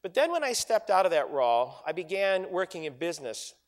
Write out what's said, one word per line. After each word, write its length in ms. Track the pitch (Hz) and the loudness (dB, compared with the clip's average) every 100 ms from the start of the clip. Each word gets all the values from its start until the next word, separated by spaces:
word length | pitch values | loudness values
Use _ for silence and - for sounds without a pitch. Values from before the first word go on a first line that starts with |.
But 100 | 190 | -2
then 200 | 240 330 | 0 2
when 100 | 339 | 0
I 100 | 277 | -2
stepped 380 | 233 - 220 - | -4 0 -2 2
out 160 | 185 185 | 4 4
of 60 | |
that 180 | 160 135 | 2 0
role, 520 | 143 120 117 127 - 151 | 2 4 4 2 -4 -6
I 60 | |
began 580 | 160 165 190 196 190 190 | -6 -4 -2 0 0 -2
working 320 | 180 185 175 | -4 -4 -6
in 140 | 156 131 | -10 -6
business. 560 | 170 160 127 110 - _ | -6 -4 -8 -10 -12 _